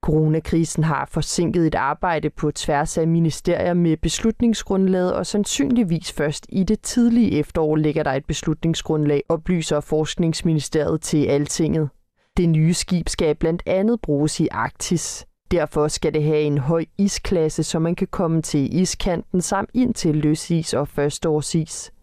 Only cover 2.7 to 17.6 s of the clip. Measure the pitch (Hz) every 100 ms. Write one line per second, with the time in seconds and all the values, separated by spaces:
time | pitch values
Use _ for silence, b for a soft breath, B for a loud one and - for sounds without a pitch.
2.7 | 143 156 - 160 165 165 - - 175 175
3.7 | 175 175 156 160 - 226 214 233 214 -
4.7 | 196 190 185 180 - 175 208 202 - 277
5.7 | 247 202 160 - - 151 151 - - 180
6.7 | 214 - - 240 233 220 147 151 - 156
7.7 | 156 151 156 151 135 143 151 - 156 165
8.7 | 160 - 156 147 143 - 165 160 180 156
9.7 | 147 - 156 156 - 170 156 175 156 139
10.7 | 160 147 156 - 156 143 143 147 - 160
11.7 | 156 147 _ _ _ _ - 175 156 160
12.7 | 175 - 180 160 - 165 151 165 170 -
13.7 | 185 208 233 - 143 151 - 160 - 117
14.7 | - - 170 - - - _ _ 175 156
15.7 | - 151 - 160 151 151 156 151 143 135
16.7 | 165 160 - 202 - - 185 156 -